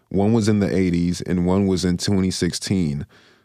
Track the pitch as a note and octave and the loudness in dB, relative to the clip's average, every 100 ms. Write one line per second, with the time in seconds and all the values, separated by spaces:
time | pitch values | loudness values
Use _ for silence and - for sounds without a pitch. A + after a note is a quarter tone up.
0 | - F#2 G#2 A#2 G#2 G#2 F#2 E2 F#2 F2 | -6 0 2 2 2 2 2 0 0 2
1 | F2 F2 - F2+ F2 F#2+ G2 F2+ F#2 F2 | 0 -2 -4 0 2 2 2 0 0 -2
2 | G2+ G2 F#2 - F2 - - F#2+ D#2+ C#2+ | 0 0 0 0 -4 -4 -2 -2 0 -4
3 | - - _ _ | -10 -16 _ _